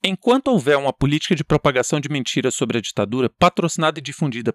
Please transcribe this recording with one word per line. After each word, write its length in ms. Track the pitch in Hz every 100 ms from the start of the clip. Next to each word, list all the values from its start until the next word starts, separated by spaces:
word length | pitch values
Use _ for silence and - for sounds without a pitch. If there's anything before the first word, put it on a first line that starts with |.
Enquanto 520 | 185 190 - 262 269
houver 240 | 226 131 143
uma 160 | 139
política 420 | - 139 151 -
de 80 | 165
propagação 560 | 156 151 147 127 123 151
de 100 | 139
mentiras 460 | 147 120 - 127
sobre 240 | - 120 113
a 20 |
ditadura, 480 | 98 - 101 127 127
patrocinada 720 | _ 175 - 170 - 156 160
e 40 |
difundida 520 | 139 - 151 117 113